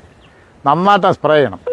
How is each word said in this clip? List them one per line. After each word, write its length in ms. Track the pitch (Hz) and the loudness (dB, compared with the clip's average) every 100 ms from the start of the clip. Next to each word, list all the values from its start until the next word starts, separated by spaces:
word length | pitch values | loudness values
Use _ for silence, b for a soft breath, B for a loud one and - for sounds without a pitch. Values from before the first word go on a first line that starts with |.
| - _ b b b b 139 | -18 _ b b b b -2
നന്നായിട്ട് 460 | 156 196 202 185 | 0 2 2 0
സ്പ്രേ 240 | - 147 151 | -2 0 2
ചെയ്യണം. 240 | 123 92 - | 0 -4 -6